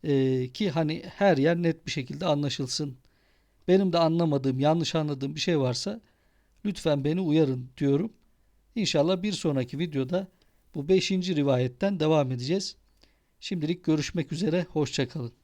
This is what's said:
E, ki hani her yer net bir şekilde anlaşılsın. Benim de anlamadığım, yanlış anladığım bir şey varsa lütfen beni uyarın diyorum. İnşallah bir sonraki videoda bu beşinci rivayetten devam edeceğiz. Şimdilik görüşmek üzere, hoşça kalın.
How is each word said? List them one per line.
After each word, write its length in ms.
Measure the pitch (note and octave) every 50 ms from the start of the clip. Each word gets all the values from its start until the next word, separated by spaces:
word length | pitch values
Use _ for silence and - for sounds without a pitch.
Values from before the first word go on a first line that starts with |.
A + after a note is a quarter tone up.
| -
E, 460 | D#3+ C#3+ C3+ C3 C3 C3 C3 B2+ B2+ -
ki 160 | - A3 F#3+
hani 340 | C3+ E3 D#3+ D3+ D#3 E3+ -
her 320 | F#3+ - - G3+ G3+ E3+ C3+
yer 180 | C3+ D#3 E3+
net 300 | E3+ F3 E3 D#3+ E3 _
bir 60 | -
şekilde 340 | - D3 C3 B2+ D3+ C#3+ F3+
anlaşılsın. 720 | F3 D3+ C#3+ D3 C#3+ - - C3+ B2+ - - D3+ C#3+ B2+ - _ _ _ _ _ _ _ _ _ _ _ _ _ -
Benim 260 | F3+ F#3+ G3 F#3 E3
de 40 | E3+
anlamadığım, 640 | E3 D#3+ E3 E3+ E3+ D#3+ D3 C#3 C3 C3+ C3 C3
yanlış 360 | C#3 D3 D#3+ E3+ D#3+ - -
anladığım 400 | E3 D#3 D3+ D3 C3 C3+ C#3 D3
bir 40 | D3+
şey 200 | - - F3 D3+
varsa 420 | C3+ B2+ B2 - - G3 G#3+ A#3 _ _ _ _ _ _ _ _ _ _ _ _ _
lütfen 380 | G#3 F#3 - - D#3+ D3 C#3+ C3+
beni 180 | D3 D#3+ F3+
uyarın 480 | F#3 D#3+ D3 D#3+ D#3+ C#3 B2+ B2+ B2 B2 - -
diyorum. 360 | C#3+ C#3 C#3 C#3+ F#3+ A3+ - _ _ _ _ _ _ _ _ _ _ _ _
İnşallah 480 | A#3 G3+ - - D#3 C#3+ E3+ F#3+ F3+ F3+
bir 80 | G#3+
sonraki 480 | F#3+ D#3+ - E3 C#3+ C3+ B2+ - - C#3
videoda 480 | E3+ E3+ D3+ C3+ C3 C3 E3+ F#3 G3 F#3 _ _ _ _ _ _ _ _ _
bu 120 | D#3+ C#3 D3+
beşinci 480 | F#3 F#3+ F3+ - G3 F#3 F3+ F#3 F#3
rivayetten 640 | D3 C#3+ C#3 C3+ B2+ B2+ B2+ B2+ _ - G3 G3+ E3+
devam 320 | D3+ D#3 D#3+ D#3 C#3+ B2+
edeceğiz. 440 | C3 B2 B2 C3+ E3+ G3 G3 - - _ _ _ _ _ _ _ _ _ _ _ _ _
Şimdilik 440 | - - G3 F3 D3 D3+ F3+ F3 _
görüşmek 480 | - D#3 D3+ D3 - - E3+ D#3 -
üzere, 340 | E3 C#3+ F#3+ F#3+ D#3 F3+ E3+ -
hoşça 380 | - D#3 D3 C3 - - C#3 B2+
kalın. 260 | - - B2 A#2+ - _